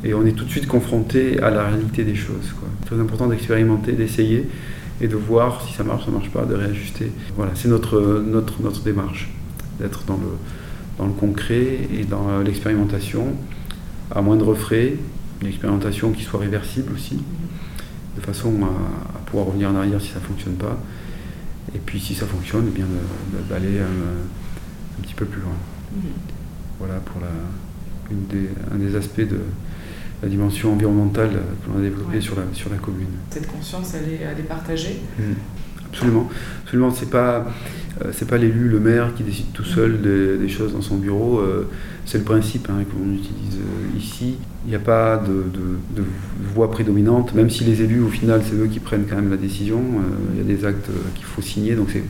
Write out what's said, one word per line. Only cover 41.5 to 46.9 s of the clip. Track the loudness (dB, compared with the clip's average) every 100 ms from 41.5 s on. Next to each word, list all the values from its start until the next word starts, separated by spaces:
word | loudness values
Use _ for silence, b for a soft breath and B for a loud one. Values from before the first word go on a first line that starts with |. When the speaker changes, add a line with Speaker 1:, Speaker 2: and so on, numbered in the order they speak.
| 2 -2 B B B -2
Speaker 1:
c'est | -2
le |
principe, | 4 2 4 -2 -2
hein, | -2
que | -2 -2
l'on | 0
utilise, | -2 -4 -6 -4 -4
euh, | -4 -4 -2 -4
ici. | -4 -4 -4 -4 -8 -6 -2
Il |
n'y | 0
a |
pas | 4 4 4 2
de, | 2 2 0 -2
de, | -2 -2 -2 -2
de | -2 -2 -6 -4 -2
voix | 2 2
prédominante, | 4 4